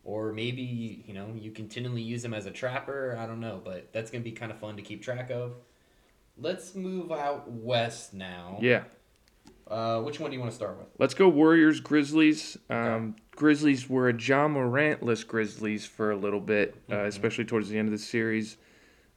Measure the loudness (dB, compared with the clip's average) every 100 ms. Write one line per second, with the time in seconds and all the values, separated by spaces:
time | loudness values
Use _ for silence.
0 | -10 -6 -4 -4 -4 -4 -6 -6 -8 -12
1 | -14 -12 -12 -12 -12 -14 -12 -10 -6 -6
2 | -6 -8 -8 -8 -10 -8 -6 -6 -8 -8
3 | -6 -6 -8 -8 -10 -10 -10 -12 -10 -8
4 | -8 -8 -10 -10 -12 -10 -12 -12 -12 -12
5 | -8 -8 -6 -6 -8 -12 _ _ _ _
6 | _ _ _ -10 -8 -8 -10 -10 -6 -6
7 | -6 -4 -4 -4 -8 -8 0 0 0 -4
8 | -12 -12 -10 -12 -10 2 4 4 0 -18
9 | _ _ _ _ -20 _ -8 -4 -2 -2
10 | -2 -6 -6 -6 -8 -6 -8 -10 -10 0
11 | 2 6 8 10 8 8 6 4 2 2
12 | 4 6 6 4 -2 -12 -6 -2 0 -2
13 | -4 -8 _ 2 4 6 4 4 2 2
14 | 4 2 4 4 4 2 0 2 2 2
15 | 0 0 0 -2 -2 -2 -4 -4 -6 -2
16 | 0 0 0 0 2 2 2 -2 -6 -2
17 | -2 0 -2 0 0 0 0 0 0 -2
18 | -2 -2 0 0 -4 -10 _ _ _ _
19 | _